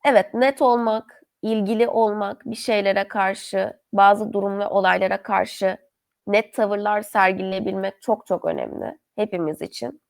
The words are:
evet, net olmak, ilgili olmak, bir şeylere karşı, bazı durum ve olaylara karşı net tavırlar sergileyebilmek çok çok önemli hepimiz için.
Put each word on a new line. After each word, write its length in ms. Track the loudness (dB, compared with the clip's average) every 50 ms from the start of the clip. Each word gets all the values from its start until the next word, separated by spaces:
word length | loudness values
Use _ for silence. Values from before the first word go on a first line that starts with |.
| 4
evet, 280 | 6 4 4 4 4 0
net 280 | 2 2 2 2 2
olmak, 640 | 2 2 4 2 2 0 -2 -2 -4 -10 -20 _ _ _ _ _
ilgili 460 | -4 -2 -2 -2 0 -2 0 0 0 0
olmak, 560 | 2 2 2 2 0 -2 -6 -6 -8 _ _
bir 100 | -12 -12
şeylere 520 | -8 -4 -2 0 2 2 2 0 0 -2
karşı, 720 | -2 -2 -2 0 0 -2 -6 -10 -6 -4 -2 -2 -4 -6 _ _ _ 4
bazı 400 | 6 8 8 6 4 0 -4 -2
durum 260 | -2 -2 -2 -2 -4
ve 80 | -4
olaylara 560 | 0 0 2 2 4 2 2 0 -2 -2 -4 -4
karşı 540 | -2 0 0 0 -2 -4 -2 -2 -2 -2 -4 _ _ _ _ _ _ _ _ _
net 280 | 0 0 0 0 0 -2
tavırlar 460 | -2 -2 0 0 -2 -2 -2 -2 -2
sergileyebilmek 1000 | -4 -2 0 2 2 2 2 0 -4 -6 -4 -4 -4 -4 -4 -4 -6 -6 -8 _
çok 260 | -2 -2 -2 -2 -2
çok 180 | -4 -4 -2 -2
önemli 540 | -4 -4 -4 -6 -8 -8 -10 -10 -10 -12 _ _ _ _
hepimiz 460 | -6 -6 -4 -4 -4 -4 -4 -4 -6
için. 400 | -10 -12 -10 -10 -10 -10 -10 _ _